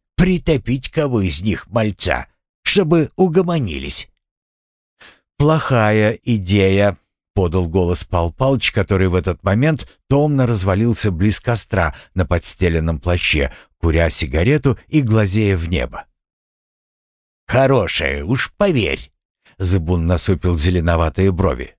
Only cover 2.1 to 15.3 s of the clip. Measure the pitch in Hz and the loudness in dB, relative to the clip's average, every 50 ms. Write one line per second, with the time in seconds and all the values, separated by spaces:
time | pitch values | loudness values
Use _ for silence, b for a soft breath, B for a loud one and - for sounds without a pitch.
2.1 | 67 62 - - _ _ _ _ _ _ - - - 196 190 151 170 165 147 - | -2 -2 -6 -10 _ _ _ _ _ _ -4 0 0 2 2 2 2 2 0 0
3.1 | _ - 185 180 156 185 185 175 170 165 127 92 73 67 65 - - - - _ | _ 0 0 2 2 0 0 0 -2 -4 -4 -4 -6 -8 -8 -8 -8 -10 -10 _
4.1 | _ _ _ _ _ _ _ _ _ _ _ _ _ _ _ _ _ B B B | _ _ _ _ _ _ _ _ _ _ _ _ _ _ _ _ _ B B B
5.1 | B B B B _ - 143 151 160 156 - - 131 117 110 107 107 107 107 107 | B B B B _ 0 2 2 2 2 0 0 2 2 2 2 2 2 2 2
6.1 | 110 - - 123 117 107 95 90 101 104 95 95 95 98 101 101 92 - _ _ | 0 -2 -2 -2 -2 -2 0 0 2 4 4 4 4 4 2 2 0 -2 _ _
7.1 | _ _ _ _ - 101 92 85 78 95 90 82 80 95 90 87 90 - - - | _ _ _ _ -2 0 0 0 0 0 0 0 0 0 0 0 -2 -4 -4 -4
8.1 | - 87 85 85 - - 131 135 139 127 - - - 110 95 - 98 92 95 92 | -2 -2 -2 -2 -2 -2 0 0 0 0 -2 -2 -2 -2 -2 0 2 2 2 2
9.1 | 85 90 82 92 85 - - 95 98 113 135 156 156 - - b b b b - | 0 0 0 -2 -4 -4 -2 -2 0 2 2 0 0 -2 -6 b b b b 0
10.1 | 135 143 147 156 147 135 127 117 117 101 92 98 95 98 110 120 110 - - 107 | 2 2 2 2 2 2 0 0 0 0 0 0 0 2 2 0 0 0 -2 -2
11.1 | 90 80 98 107 101 - - - 113 - - - - 95 85 78 - B B B | 0 0 0 0 0 -2 -2 -2 -4 -4 -4 -4 -2 -2 -2 -2 -4 B B B
12.1 | B 90 87 - 87 85 - - - - 92 87 82 80 80 82 80 73 - 90 | B -4 -2 0 -2 -2 -2 -4 -4 -2 0 0 0 0 0 -2 -4 -2 -2 -2
13.1 | 87 85 - - - 73 69 67 B B B B B _ - 85 78 82 85 82 | -2 0 0 -2 -2 -2 -2 -4 B B B B B _ -2 0 2 2 2 0
14.1 | - - - 71 65 80 87 117 147 151 - 139 110 - - - 151 156 135 110 | 0 -2 -4 -2 0 0 2 2 2 2 0 0 -2 -2 -4 -2 -2 0 2 2
15.1 | 110 110 107 95 | 2 2 2 0